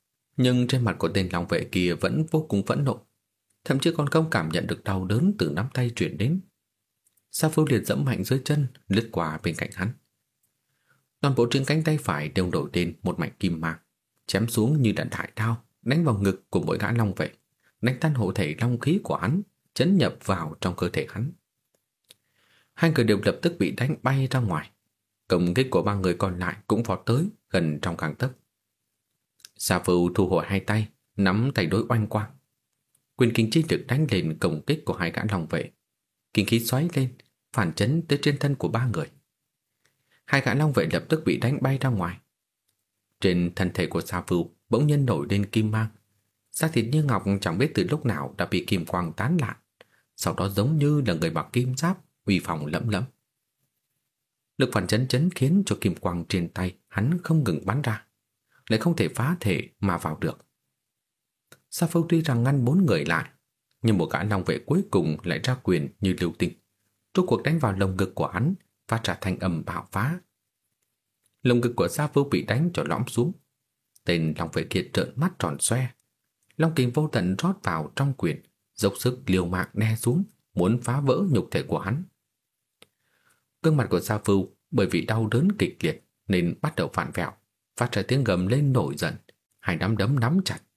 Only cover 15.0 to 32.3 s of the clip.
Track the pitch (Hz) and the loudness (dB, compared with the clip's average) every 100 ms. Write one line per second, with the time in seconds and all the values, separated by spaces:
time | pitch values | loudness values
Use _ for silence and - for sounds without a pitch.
15 | 80 - - - 110 117 - _ - 147 | -4 -8 -8 -4 -2 -2 -8 _ -2 0
16 | 160 104 98 92 _ 95 - 90 104 120 | 2 2 2 0 _ -2 0 -2 0 0
17 | 107 92 80 - _ _ _ _ 113 131 | 0 -2 -6 -8 _ _ _ _ -4 0
18 | 160 135 95 95 80 78 113 120 135 185 | 0 0 0 0 -2 0 -2 0 0 -2
19 | - 73 90 170 208 _ _ - 151 196 | -2 -2 0 0 -2 _ _ 0 4 4
20 | 107 - - 92 78 78 92 87 87 82 | 2 0 -2 -2 -4 -4 -4 -2 -2 -2
21 | - - 131 175 _ _ _ _ _ _ | -4 -4 -6 -8 _ _ _ _ _ _
22 | _ - _ _ _ _ _ - 165 135 | _ -20 _ _ _ _ _ -2 2 4
23 | 110 101 - - 170 170 - - 127 156 | 4 4 2 0 0 0 0 0 -2 0
24 | 127 135 131 135 113 78 - _ _ _ | 0 0 0 0 0 -2 -6 _ _ _
25 | _ _ - 90 87 87 127 - 92 101 | _ _ 0 2 2 2 2 2 2 0
26 | 92 87 98 87 87 78 - 107 117 92 | 0 0 -2 -2 -6 -6 -2 0 0 -2
27 | - 120 190 - _ 95 82 76 90 85 | 0 0 0 -6 _ 0 0 -2 -4 -4
28 | 78 71 131 - _ _ _ _ _ _ | -4 -4 -6 -6 _ _ _ _ _ _
29 | _ _ _ _ - - - 90 - 90 | _ _ _ _ -20 -8 -2 -2 2 2
30 | 87 87 92 87 78 98 - 107 104 _ | 2 2 2 2 0 -2 0 -2 -2 _
31 | _ - 95 98 127 135 85 92 120 117 | _ -2 0 2 0 0 0 0 0 0
32 | 104 107 104 | 0 -2 -4